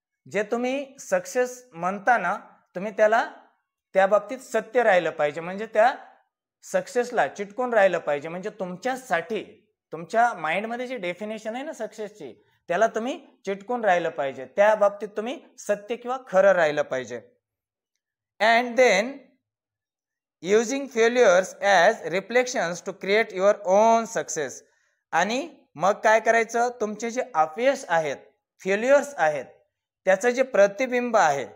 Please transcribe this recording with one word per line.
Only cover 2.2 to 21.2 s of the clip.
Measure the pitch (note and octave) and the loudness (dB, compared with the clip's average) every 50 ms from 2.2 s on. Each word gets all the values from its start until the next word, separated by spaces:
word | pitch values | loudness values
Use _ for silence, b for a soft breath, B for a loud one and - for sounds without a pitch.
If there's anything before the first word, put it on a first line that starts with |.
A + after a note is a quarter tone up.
| F3+ F3 G3+ B3+ - - _ _ _ _ - | 0 -2 -6 -6 -8 -16 _ _ _ _ -14
तुम्ही | F3+ F#3+ A3 | -10 -10 -8
त्याला, | G3 A3 G#3+ G#3+ A3+ A#3 D4+ D#4+ - - _ _ _ _ _ _ _ _ _ _ - | -2 2 2 4 4 2 0 -2 -8 -18 _ _ _ _ _ _ _ _ _ _ 0
त्या | F#3+ F#3+ F#3+ | 2 2 4
बाबतीत | G#3 G3+ G3+ - C4+ B3+ | 4 2 0 -2 -14 -14
सत्य | - - - A3 G#3+ A3 - B3 A#3 | -10 -6 -6 -6 -4 -2 0 0 2
राहिलं | A3 F#3+ F3+ E3 D#3+ | 4 4 2 2 0
पाहिजे, | D3+ - D3 D3+ C#3+ E3 | -2 -2 -2 -2 -4 -6
म्हणजे | E3 F3+ F#3+ G3+ A3 | -10 -10 -10 -10 -10
त्या | G#3+ - G#3+ A3 B3+ C#4 - - - _ _ _ _ _ _ _ _ _ _ - | -4 2 2 2 2 2 -2 -12 -20 _ _ _ _ _ _ _ _ _ _ -12
सक्सेसला | - - F#3 F3+ - - B3 A#3+ A#3+ B3 G3 - - | -4 -4 -4 -4 -2 -4 -4 -4 -2 0 -2 -2 -2
चिटकून | - - G3+ G3 - - B3+ B3 A#3 | -2 -8 -12 -12 -8 -6 -4 0 2
राहिलं | G#3+ G3 F#3+ F3 E3 | 4 4 4 2 0
पाहिजे. | - D#3 D3 D3 C#3 D#3+ | -4 -4 -4 -4 -6 -8
म्हणजे | E3+ F#3 F3+ G#3+ | -10 -10 -10 -10
तुमच्यासाठी, | - - F#3+ F3+ F3+ F3 - B3+ C4 B3+ - - F3+ E3 E3 - A3 F#3 A#2 - - _ _ _ _ _ _ _ | -10 -10 -10 -10 -10 -8 -6 -6 -6 -6 -6 -4 -4 -4 -4 -4 -8 -8 -8 -10 -16 _ _ _ _ _ _ _
तुमच्या | D#3+ D#3 E3+ - - A3+ A#3+ A#3+ A3 | -14 -14 -10 -4 0 2 2 2 0
माइंडमध्ये | F3+ D#3 D#3 E3 G3 A3 A3+ A#3 A#3+ B3+ B3 | -4 -6 -4 -4 -4 -6 -6 -8 -10 -10 -10
जी | C4 A#3 | -10 -8
डेफिनेशन | F3+ F3 F3 - G#3+ G#3+ A3 G#3+ G#3+ A3 A3 | -8 -8 -8 -8 -10 -10 -10 -10 -10 -10 -10
आहे | B3+ C#4+ | -10 -10
ना | D#4+ C#4+ | -12 -12
सक्सेसची, | - A3 G3+ - - G#3+ G3 G3+ - D3+ B2 F#2+ _ _ _ _ _ _ - | -10 -12 -12 -12 -12 -14 -14 -14 -16 -18 -18 -18 _ _ _ _ _ _ -4
त्याला | E3+ F#3+ A3 A3+ | 0 2 2 0
तुम्ही | - A3 A3+ C4 D4+ - - _ _ _ - | 0 -2 -6 -6 -8 -10 -14 _ _ _ -10
चिटकून | G3 G3 G3 - - B3 B3 G#3+ | -8 -8 -8 -6 -6 -6 -2 2
राहिलं | G3 F3+ F3 E3 E3 | 2 2 2 2 -2
पाहिजे, | E3 D3+ C#3+ C#3 B2+ C3 C3 | -4 -4 -6 -6 -6 -8 -14
त्या | - - G3+ G3+ G#3+ G#3+ | -8 0 2 4 4 4
बाबतीत | G3 G3+ G3+ G3+ - A3 G3+ - G#3+ | 4 2 2 0 -2 -12 -10 -8 -8
तुम्ही | G#3 B3 D4+ C4 - _ _ - | -8 -8 -8 -12 -14 _ _ -12
सत्य | - - G#3 G3 G3+ - A#3+ | -6 -6 -6 -4 -4 -10 -10
किंवा | A3+ - A#3+ C4 B3+ B3+ - | -10 -8 -8 -10 -10 -6 -2
खरं | F#3 F#3+ G3 G3 | 2 4 6 6
राहिलं | F#3 F3 D#3+ D3+ D3 D3 | 6 4 4 2 2 0
पाहिजे. | C#3+ - C3+ C3 B2+ A2 B2 A#2 G#2 _ _ _ _ _ _ _ _ _ _ _ _ _ _ _ _ _ _ _ _ _ _ - | -4 -4 -4 -6 -6 -8 -12 -14 -14 _ _ _ _ _ _ _ _ _ _ _ _ _ _ _ _ _ _ _ _ _ _ 0
And | G3 A3+ A3+ A#3 B3 B3 A3+ B3 | 2 2 2 2 0 0 2 4
then | B3+ A#3 F#3+ F#3 A3 C4 C#4+ - - _ _ _ _ _ _ _ _ _ _ _ _ _ _ _ _ _ _ _ _ _ _ _ D#3+ | 4 4 4 2 0 -2 -6 -12 -18 _ _ _ _ _ _ _ _ _ _ _ _ _ _ _ _ _ _ _ _ _ _ _ -2
using | F3+ G3+ A3 A#3+ G#3+ C#4 C#4 C#4 - - A3+ | 2 2 2 2 0 -4 -6 -6 -6 -2 2
failures | A3+ A#3 A#3+ B3 | 2 2 4 4